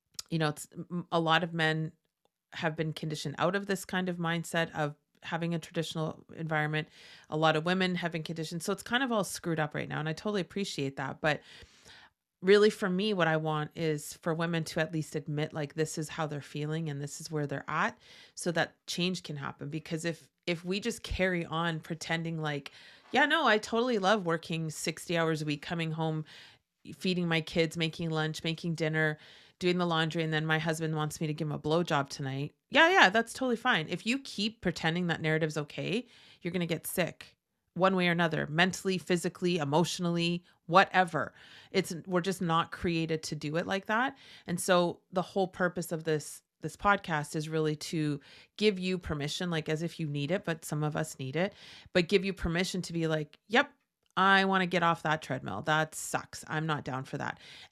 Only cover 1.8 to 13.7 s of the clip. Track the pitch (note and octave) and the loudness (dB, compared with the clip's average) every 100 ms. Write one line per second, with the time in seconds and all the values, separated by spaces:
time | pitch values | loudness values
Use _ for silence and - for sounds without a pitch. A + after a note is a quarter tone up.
1.8 | D#3 - _ _ _ _ _ - E3 D#3+ | -2 -8 _ _ _ _ _ -4 -2 -2
2.8 | D#3+ D3+ D#3+ D#3 D3 - E3 G3+ G3+ F#3+ | -4 -4 -6 -6 -6 0 0 0 -2 -4
3.8 | - F#3 F#3 F3 E3 E3+ E3 E3+ E3 D#3+ | -2 -2 -2 -2 -2 -2 -2 -2 0 0
4.8 | D3 - _ _ - E3+ E3+ E3+ - E3+ | -4 -4 _ _ -2 0 0 -2 -4 -4
5.8 | D#3 E3 D#3+ - - - D#3+ D#3 D3+ D#3 | -4 -2 -4 -6 -14 -10 -2 0 2 -2
6.8 | D#3 - - - - D#3 D#3+ D#3 E3+ F#3 | -4 -10 -20 -20 -6 2 4 4 2 2
7.8 | F#3 F3+ F3 E3 D#3 E3 D#3 E3+ G#3 F#3+ | 2 0 -2 -4 -6 -6 -6 -6 -4 -4
8.8 | - A#3+ B3+ A3 F3+ - F3 D#3+ D3+ D3 | -2 -2 0 0 -2 -4 -4 -2 -2 -4
9.8 | C#3 C#3+ D#3 D#3 G#3+ G#3 E3 G3 G3 - | -4 -4 -4 -4 -4 -4 -4 -6 -6 -4
10.8 | C3+ C3+ C3+ C#3 D#3 C#3+ - - - - | -6 -4 -8 -2 0 0 -4 -20 -20 -20
11.8 | - - - _ _ - F#3 G#3 G#3 - | -20 -20 -20 _ _ -2 6 8 8 4
12.8 | G3 F3+ G#3+ F#3+ D#3+ D#3+ D#3 D3+ D3+ | 0 0 0 2 4 2 0 -2 -4